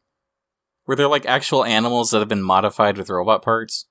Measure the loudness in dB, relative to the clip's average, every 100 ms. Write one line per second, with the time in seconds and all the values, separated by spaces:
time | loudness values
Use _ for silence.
0 | _ _ _ _ _ _ _ _ -4 0
1 | 2 0 0 -2 0 0 2 2 2 0
2 | 0 0 0 -2 2 2 2 2 0 0
3 | -4 -2 0 0 0 -2 -4 -10 -12